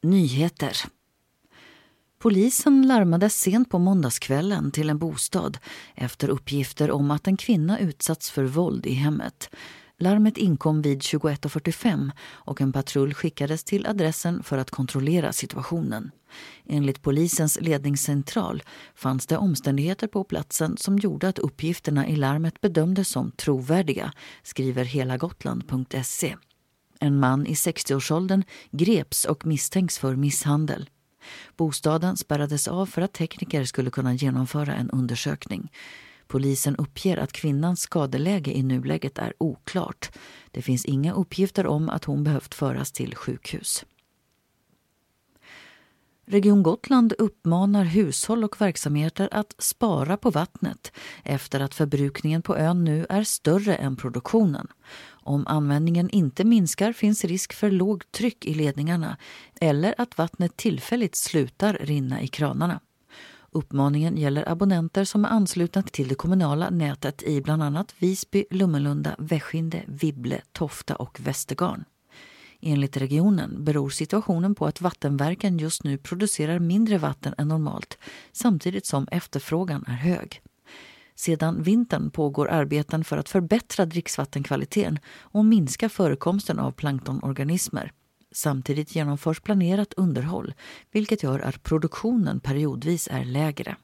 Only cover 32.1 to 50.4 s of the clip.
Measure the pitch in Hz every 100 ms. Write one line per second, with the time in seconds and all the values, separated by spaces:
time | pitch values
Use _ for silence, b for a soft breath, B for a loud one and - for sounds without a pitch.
32.1 | - - 147 147 147 - 180 190 - 180
33.1 | - 165 - - 156 127 - 127 127 131
34.1 | 123 139 127 131 151 147 139 123 135 127
35.1 | 120 - 143 - 92 - B B B B
36.1 | B _ 135 139 135 - 143 147 - 190
37.1 | 180 - - 156 139 165 175 - 170 139
38.1 | 131 156 196 139 135 131 127 131 156 139
39.1 | - 113 - 160 - - 190 - - -
40.1 | B B B B - 127 127 - 135 147
41.1 | 196 190 - 190 - 180 151 160 - -
42.1 | 139 147 143 - - 139 127 135 - 123
43.1 | - - 123 - - - - - _ _
44.1 | _ _ _ _ _ _ _ _ _ _
45.1 | _ _ _ B B B B B B B
46.1 | B - 202 202 202 175 190 - 262 226
47.1 | - 214 - - 165 202 202 180 175 185
48.1 | 131 - 233 214 - 202 165 147 147 156
49.1 | - 196 214 208 - - - 233 156 135
50.1 | 202 - 147